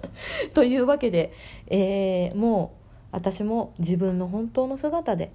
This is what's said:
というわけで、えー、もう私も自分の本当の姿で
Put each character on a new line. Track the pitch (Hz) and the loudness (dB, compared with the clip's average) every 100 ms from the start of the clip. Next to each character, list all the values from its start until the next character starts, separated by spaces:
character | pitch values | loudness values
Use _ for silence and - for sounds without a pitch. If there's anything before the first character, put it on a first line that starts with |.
| - - - 605 - | -12 -12 -10 -6 0
と | 311 | 4
い | 247 254 | 6 4
う | 247 | 2
わ | 285 | 2
け | 240 | 2
で、 | 175 160 - - - - | 0 0 -6 -18 -16 -2
え | 196 190 196 190 185 180 | 0 2 2 0 0 0
ー、 | 202 | 0
も | 233 208 160 - - - - | 2 2 0 -8 -20 -20 -10
う | 185 | -4
私 | 190 185 | -4 -2
も | 214 226 - - | -2 -2 -2 -4
自 | 170 180 | 0 2
分 | 190 180 | 2 0
の | 180 | -2
本 | 208 226 | -4 -2
当 | 262 262 | 0 -2
の | 269 | 0
姿 | 302 339 330 180 | -2 -2 -2 -2
で | 165 | -4